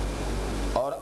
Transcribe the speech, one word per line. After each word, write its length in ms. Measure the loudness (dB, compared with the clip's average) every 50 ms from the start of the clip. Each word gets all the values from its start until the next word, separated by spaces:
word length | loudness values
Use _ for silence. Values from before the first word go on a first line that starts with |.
| 0 0 -2 -2 -2 -2 -2 0 0 -2 -2 0 0 2
اور 200 | 2 2 2 2 -2 -4